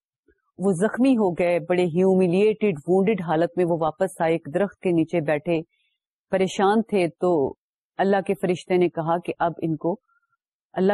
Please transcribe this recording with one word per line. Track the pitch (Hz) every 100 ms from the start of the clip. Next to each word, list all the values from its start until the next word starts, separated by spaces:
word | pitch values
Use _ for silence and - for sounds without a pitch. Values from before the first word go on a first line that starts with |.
| _ _ _ _ _ -
وہ | 190
زخمی | 170 214 - 269 233
ہو | 196
گئے، | 165 175 175
بڑے | 156 180
ہیوملیٹڈ، | 180 165 190 185 185 180 214 214 214 147 -
وونڈڈ | 190 196 196
حالت | 170 160 170 -
میں |
وہ | 175 165
واپس | 156 - 190 -
آئے، | 165
ایک | 165 143
درخت | 180 202 -
کے | 185
نیچے | 170 156 175
بیٹھے، | 151 147 170 160 165 _ _ _ _ _ _
پریشان | 190 190 - 196 220
تھے۔ | 214 202 165
تو | - 180 165 131 - _ _ _ -
اللہ | 190 196 190
کے |
فرشتے | 190 180 180 - 180
نے | 175
کہا | - 160 175
کہ | - -
اب | 170 156
ان | 165 156
کو | 165 208 _ _ _ _ _ _ _
اللہ | 180 190